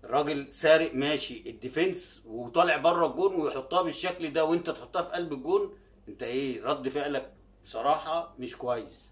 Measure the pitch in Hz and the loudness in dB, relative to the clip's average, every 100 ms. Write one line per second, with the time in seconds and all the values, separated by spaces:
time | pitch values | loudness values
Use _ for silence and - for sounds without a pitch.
0 | - 135 147 143 139 - 160 160 165 131 | 0 0 2 -2 -6 0 6 6 6 0
1 | 143 151 - 117 113 113 127 143 190 175 | 0 0 -2 -8 -12 -10 -6 0 0 0
2 | - - 113 113 120 165 175 147 156 240 | -10 -16 -12 -10 -2 2 4 6 4 4
3 | 151 147 196 185 147 135 - 170 175 - | 2 4 2 2 -2 -2 0 0 0 -2
4 | 180 175 160 147 160 170 170 151 - 180 | -6 -4 -2 0 2 2 0 -8 -4 -4
5 | 175 175 170 139 135 196 196 - - _ | -4 -4 -6 -6 2 2 2 -8 -20 _
6 | - 107 117 127 139 120 123 143 131 139 | -20 -10 -4 -2 -2 -4 -2 -2 -2 -2
7 | 143 139 - - _ _ - 113 131 156 | -2 -4 -6 -18 _ _ -12 -2 2 2
8 | 160 165 170 - 123 - 127 123 92 - | 0 -4 -4 -10 -12 -6 -4 -4 -6 -16
9 | - | -20